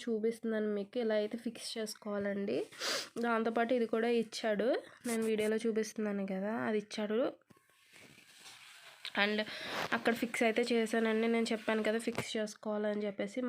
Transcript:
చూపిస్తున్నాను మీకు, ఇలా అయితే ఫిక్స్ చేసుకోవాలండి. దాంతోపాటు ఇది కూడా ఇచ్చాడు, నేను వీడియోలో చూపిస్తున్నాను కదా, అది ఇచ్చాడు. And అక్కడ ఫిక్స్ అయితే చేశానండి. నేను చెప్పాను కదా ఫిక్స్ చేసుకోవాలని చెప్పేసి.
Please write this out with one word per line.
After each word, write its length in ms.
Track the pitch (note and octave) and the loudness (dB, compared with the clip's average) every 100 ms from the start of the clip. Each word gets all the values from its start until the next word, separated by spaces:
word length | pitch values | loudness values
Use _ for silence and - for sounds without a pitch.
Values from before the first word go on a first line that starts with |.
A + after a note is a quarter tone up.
చూపిస్తున్నాను 680 | A#3+ A3 A3+ A3+ A3+ A3 G#3+ G#3 | -2 0 0 0 -2 0 0 -2
మీకు, 220 | G3 B3 A3 | -2 -2 2
ఇలా 120 | G#3+ | 2
అయితే 160 | G#3 A#3 A#3 | 0 -4 -6
ఫిక్స్ 240 | - - A3+ | -8 -8 -6
చేసుకోవాలండి. 840 | A3 - G#3 G3+ G3+ G3+ G3+ D4 A4 - - - - A#3 A#3+ | -6 -8 -6 -2 -2 -2 0 -2 -4 -6 -4 -4 -6 -4 0
దాంతోపాటు 480 | A3+ A3+ A#3 A#3 B3 | 2 2 2 2 2
ఇది 100 | A3+ A3+ | 2 2
కూడా 160 | A#3 A#3 | 4 2
ఇచ్చాడు, 460 | A3 - A3+ G3+ A#3 G4 - - A#3+ | 2 -2 0 2 2 2 -2 -8 -2
నేను 140 | A3+ A3 | 0 2
వీడియోలో 280 | G#3+ G#3+ A3 A3+ | 2 2 2 2
చూపిస్తున్నాను 600 | A3 G#3+ - G#3 G3+ G3 F#3+ | 0 -2 -2 -2 -2 -2 -2
కదా, 180 | G3+ A#3 A#3+ | -2 -2 0
అది 100 | G#3+ G#3 | 0 -2
ఇచ్చాడు. 340 | - G#3 A3 D#4 - _ - _ _ _ - - - - - - - - - - - - - | -6 0 0 0 -4 _ -20 _ _ _ -20 -20 -20 -20 -20 -20 -20 -20 -20 -20 -14 -4 2
And 180 | G3+ G#3+ G#3+ - - - - A#3 | 2 2 -4 -8 -6 -4 -2 2
అక్కడ 180 | A#3 A#3 | 2 2
ఫిక్స్ 200 | A#3 - A3+ | -2 2 2
అయితే 160 | A3 A#3+ | 2 2
చేశానండి. 560 | A#3 A3 A3+ A3+ A3 A3+ A#3 | 2 2 2 2 2 2 2
నేను 120 | A3+ | 2
చెప్పాను 320 | A3+ - A3 G#3+ | -2 0 0 2
కదా 120 | A3+ A#3 | 0 0
ఫిక్స్ 200 | - - A3+ | -4 -4 -4
చేసుకోవాలని 680 | G#3+ - G#3+ G#3 G#3 G#3 G#3 | -4 -6 -4 -2 0 0 -2
చెప్పేసి. 340 | G3+ G3+ B3+ | -4 -4 -2